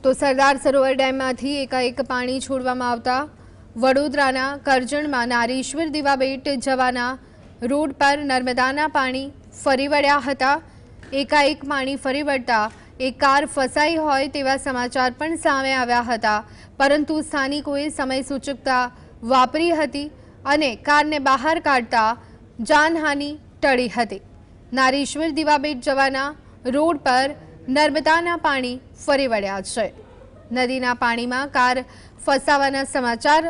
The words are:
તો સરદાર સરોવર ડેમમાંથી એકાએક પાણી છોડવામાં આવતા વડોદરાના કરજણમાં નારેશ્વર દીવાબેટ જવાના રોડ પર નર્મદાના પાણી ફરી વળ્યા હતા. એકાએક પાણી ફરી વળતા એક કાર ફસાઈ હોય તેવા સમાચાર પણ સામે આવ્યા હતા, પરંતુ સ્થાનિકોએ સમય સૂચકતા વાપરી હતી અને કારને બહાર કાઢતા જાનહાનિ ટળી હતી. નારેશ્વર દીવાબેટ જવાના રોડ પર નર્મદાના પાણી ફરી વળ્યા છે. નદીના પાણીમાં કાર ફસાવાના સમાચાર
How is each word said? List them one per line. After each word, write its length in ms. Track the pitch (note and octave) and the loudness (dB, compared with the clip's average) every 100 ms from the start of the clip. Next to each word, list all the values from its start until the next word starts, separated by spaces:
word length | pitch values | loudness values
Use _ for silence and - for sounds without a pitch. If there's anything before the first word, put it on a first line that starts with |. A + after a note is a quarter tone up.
તો 60 | C4 C4 | 0 0
સરદાર 360 | C#4+ C4+ C#4 C#4 | 0 4 4 4
સરોવર 280 | D4 C#4 C4+ C4 | 2 2 2 2
ડેમમાંથી 580 | C4 C4 C4 B3+ C4+ C#4+ | 0 0 -4 -4 -4 -4
એકાએક 360 | C4+ C4 B3+ B3+ C4 | -4 -2 -2 -4 -4
પાણી 320 | B3+ B3 C4 | -4 -4 -6
છોડવામાં 460 | B3+ C4 B3+ B3+ B3 | -4 -4 -2 -2 -2
આવતા 300 | A#3+ A#3+ C4 D4+ - - - - A3+ | -2 -2 -2 -4 -12 -20 -20 -18 0
વડોદરાના 720 | C4 C4 D4 C#4+ C4+ C4 C4 C#4+ C#4+ | 2 4 2 2 2 2 -4 -4 0
કરજણમાં 640 | C4 B3 C#4+ D4+ C4 A#3 | 2 2 -4 -2 -2 0
નારેશ્વર 560 | A#3+ A#3 C4 B3+ C#4+ E4 D4 | 0 0 -2 -4 -4 -4 -2
દીવાબેટ 500 | C#4 C4+ C4 C4+ D4 C#4 C#4 | 0 2 0 -2 -4 -4 -2
જવાના 420 | C4 B3+ B3 B3 C4 - - - - A#3+ | 0 0 0 -4 -6 -14 -20 -20 -10 -2
રોડ 180 | C#4+ C4+ C4+ | -2 -2 2
પર 200 | C#4 C#4+ D4 | 2 2 0
નર્મદાના 580 | B3+ B3 B3 B3+ C#4+ D#4 | -2 -2 0 0 0 -2
પાણી 320 | D4+ C4 C4 C4+ - - - | 0 -2 -4 -8 -14 -20 -6
ફરી 240 | D4 C4 C#4 | 0 0 2
વળ્યા 280 | D4 C#4+ C#4+ B3+ | 2 4 2 0
હતા. 260 | C4+ C4 D4 - - - - - C4+ | -2 0 0 -4 -20 -20 -20 -8 -6
એકાએક 440 | C#4 D4 C#4+ D4 C#4 | 0 4 4 0 -4
પાણી 260 | C#4+ C4 C#4 | -4 -2 -4
ફરી 180 | C4+ C4+ D4 | -4 -2 -2
વળતા 320 | C#4 A#3+ A3+ G#3+ - - - B3+ | -2 0 0 0 -6 -20 -6 -6
એક 100 | B3 | 0
કાર 180 | C#4 C#4 D4 - | 2 2 0 -2
ફસાઈ 440 | C4 D4+ D4+ E4 D#4 | -2 0 0 0 0
હોય 260 | C4+ C#4+ C#4+ | 0 -2 -2
તેવા 180 | C4+ C4+ | -2 -2
સમાચાર 460 | C#4+ B3+ B3 C4 B3+ B3 | -2 -4 -4 0 -2 -2
પણ 160 | D#4 E4 | -6 -2
સામે 300 | E4 C#4 C4+ | 0 0 0
આવ્યા 340 | C4+ A#3+ A#3+ A#3+ | 0 0 0 0
હતા, 300 | A3+ A3 G#3 A3 - - - | -2 0 -2 -4 -20 -20 0
પરંતુ 380 | C#4 D4 D4 D#4 - | 2 2 2 -2 -2
સ્થાનિકોએ 560 | D4 C4+ D4 C#4+ C#4+ D4 - | -2 -2 -4 -4 -4 -4 -4
સમય 280 | C4+ C4 C4+ | -4 -2 -4
સૂચકતા 520 | C#4 - C4+ - B3+ B3 - - - A3+ | -6 -6 -6 -2 0 0 -6 -20 -14 2
વાપરી 360 | C4 B3+ D#4 E4+ D#4+ | 4 4 2 2 2
હતી 260 | D4 C#4+ D4 - - - C4 | 0 -4 -10 -12 -20 -12 0
અને 160 | D4 D4 G#3+ - | 0 0 -2 2
કારને 300 | D4 D4+ D4+ C4+ | 2 2 0 2
બહાર 280 | C4 C#4 E4 D4+ | 2 2 0 2
કાઢતા 400 | C4+ A#3 A#3 A3 A#3+ - - - - A3 | 0 2 0 2 -2 -10 -20 -20 -12 2
જાનહાનિ 580 | D4+ D4+ E4 D4+ C#4+ C#4+ D4+ - - | 4 4 2 0 -2 -6 -10 -16 -2
ટળી 340 | C#4+ B3+ B3 A#3+ | 2 2 0 -2
હતી. 240 | A3+ G3 - - - - - B3 | -4 -6 -14 -20 -20 -20 -8 0
નારેશ્વર 500 | C4 C#4 C#4 C#4+ D#4+ D4 | 2 2 -2 -4 -4 -2
દીવાબેટ 480 | D4+ D4 D4 C4+ C4+ | 2 2 0 -4 -2
જવાના 400 | C#4 C#4 C4+ C#4 D4+ - - B3 C4 | 2 2 0 -4 -8 -20 -10 -4 0
રોડ 280 | D#4+ D4+ C4+ | 2 0 2
પર 220 | B3 C#4 D4 - - - | 2 0 -4 -18 -16 -2
નર્મદાના 640 | C4+ D4+ C#4+ D#4 D#4+ E4+ E4+ | 2 2 2 2 2 2 0
પાણી 320 | D#4+ C#4 B3 B3+ - - | 0 0 -4 -8 -14 -12
ફરી 320 | - C#4 C4+ | 0 2 2
વળ્યા 320 | A3 G3 G3 - | 0 -2 -6 -6
છે. 120 | - G3+ - - - - - - | -4 -4 -6 -20 -20 -20 -20 -8
નદીના 400 | A#3+ B3 C4 B3 B3 | -2 0 0 -2 0
પાણીમાં 480 | A#3+ A#3 B3 B3+ C#4 C#4 | 0 0 -2 -4 -2 2
કાર 200 | B3 B3+ B3+ - - - | 2 2 -4 -16 -20 -8
ફસાવાના 640 | - C4+ D4 C#4+ C#4 C4+ C4+ | 0 0 4 2 2 0 -4
સમાચાર 480 | C#4+ B3 A#3 D4 D4+ | -2 -2 0 4 4